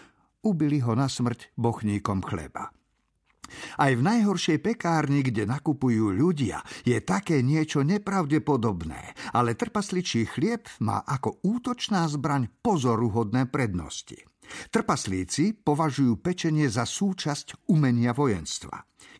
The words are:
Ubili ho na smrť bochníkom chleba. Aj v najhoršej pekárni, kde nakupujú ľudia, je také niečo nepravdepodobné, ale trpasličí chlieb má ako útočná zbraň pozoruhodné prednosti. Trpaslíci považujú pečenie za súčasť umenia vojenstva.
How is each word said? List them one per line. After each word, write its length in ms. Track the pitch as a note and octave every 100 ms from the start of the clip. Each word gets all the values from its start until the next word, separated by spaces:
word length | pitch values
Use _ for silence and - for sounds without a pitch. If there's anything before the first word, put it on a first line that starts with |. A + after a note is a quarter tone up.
| - _ _ _
Ubili 400 | A3 F3 D3+ D3
ho 160 | A#2+ A2+
na 80 | C3+
smrť 480 | - A#2+ A2+ -
bochníkom 720 | - A#2 A2 G#2 G#2 - F#2+ -
chleba. 480 | F#2 D2+ - - - _ _ _ _ _ _ - - - -
Aj 160 | C#3+
v 80 | B2
najhoršej 560 | D3 A#3 G#3 F3+ - D3+
pekárni, 640 | G#3 A#3 E3+ E3 D3 C#3+
kde 240 | C3 G#2+ G#2
nakupujú 640 | C#3 - C3+ C3 A2+ G#2+
ľudia, 560 | F#2+ E3 D3+ A2+ D#2 - -
je 160 | - A#2
také 480 | - F#3+ - D3+ B2
niečo 400 | D#3 D#3 D3+ C#3
nepravdepodobné, 1300 | G#3 G#3 G3 D3 D3+ A#2+ C3+ A2+ F#2 D#2+ D#2+ - - - A#2
ale 160 | A#2+
trpasličí 720 | A#2 A#3 G#3+ G3+ F#3 F3+ A#2 A2+
chlieb 400 | - F#3+ A#3 - -
má 240 | G#2 G2+ -
ako 400 | C#3 - - F3+
útočná 640 | A#3+ B3 A#3+ - G3+ E3
zbraň 400 | D3 D3+ C#3+ A#2+ -
pozoruhodné 880 | A#3+ F3+ B2 A2 A#2 G#2 G#2+ B2+ C3
prednosti. 720 | C#3 A#2+ F2 D#2 - - - - _ - - -
Trpaslíci 960 | A3+ - D3 - F#2+ F2+ - F#3 A3
považujú 560 | - D3 D#3+ C3+ C3 A2+
pečenie 480 | F3 F3+ E3 D3+ C#3+
za 160 | A2
súčasť 880 | A#2+ - G3 F#3 D#3 C#3+ - - -
umenia 400 | D#3+ C#3 A#2+ A#2+
vojenstva. 720 | A#2+ D3 F#2 D#2+ - - - - _ -